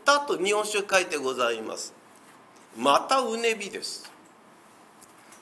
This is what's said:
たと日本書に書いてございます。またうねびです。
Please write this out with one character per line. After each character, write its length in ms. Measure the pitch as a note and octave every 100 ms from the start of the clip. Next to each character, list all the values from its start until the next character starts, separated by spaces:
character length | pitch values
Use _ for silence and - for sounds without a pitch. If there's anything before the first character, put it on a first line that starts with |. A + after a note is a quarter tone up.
た 180 | - C#4+
と 140 | C#4 D#3+
日 140 | F#3+
本 120 | G#3 G#3+
書 140 | G#3
に 80 | G3
書 100 | F#3+
い 60 | F3
て 120 | D3+
ご 180 | C3 B2
ざ 160 | A#2+
い 100 | A2+
ま 160 | A2 -
す。 160 | - - - - - - - - - A2+
ま 260 | C3 D3
た 180 | - C4+
う 180 | A#3+ A3+
ね 160 | A#3
び 160 | A3 G3+
で 140 | F2+
す。 280 | - - - - - - - - - - - - - - - -